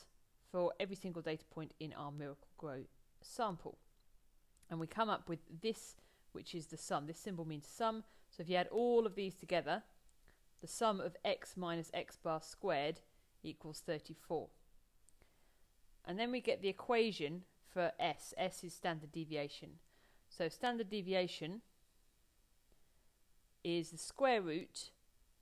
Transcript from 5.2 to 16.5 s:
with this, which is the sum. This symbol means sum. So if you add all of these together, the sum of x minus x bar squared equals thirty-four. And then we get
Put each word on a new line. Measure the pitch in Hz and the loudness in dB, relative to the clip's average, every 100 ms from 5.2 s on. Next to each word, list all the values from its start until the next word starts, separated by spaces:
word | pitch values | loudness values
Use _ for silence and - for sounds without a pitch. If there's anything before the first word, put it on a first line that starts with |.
| - | -2
with | 165 - 165 | -6 -8 -2
this, | 226 220 - - - _ - | -2 -2 -6 -18 -20 _ -14
which | - - | -12 -8
is | 175 147 | -8 -8
the | 160 | -8
sum. | - 165 147 | -2 -2 -2
This | 165 | -8
symbol | 214 175 160 | -6 -4 -4
means | 151 - | -6 -8
sum. | - 226 220 - - - | 0 0 0 -6 -18 -14
So | - | -8
if | 170 | 2
you | 180 | 4
add | 180 | 4
all | 220 240 233 220 | 4 8 8 6
of | 190 | 2
these | 190 - | -2 -4
together, | - 175 147 202 - - - - - - - - | 2 2 4 0 -2 -18 -20 -20 -20 -20 -20 -16
the | 165 | -10
sum | - 226 196 | 2 4 4
of | 170 - | 0 0
x | 202 - - 185 | 0 0 -2 -4
minus | 170 170 160 | -2 -2 -2
x | 175 - - | -4 -6 -4
bar | 170 156 | -2 -2
squared | - - 196 143 147 170 - - _ - | -4 -2 2 4 2 0 -10 -20 _ -12
equals | 160 151 156 156 - | -10 -8 -10 -8 -4
thirty-four. | 151 - 160 - 156 - - - - - _ - - - _ - _ - _ - - - | -4 -6 -12 -4 -4 -4 -12 -20 -20 -20 _ -20 -20 -20 _ -20 _ -20 _ -20 -12 -4
And | 185 | -2
then | 240 | 0
we | 247 | 0
get | 233 | 0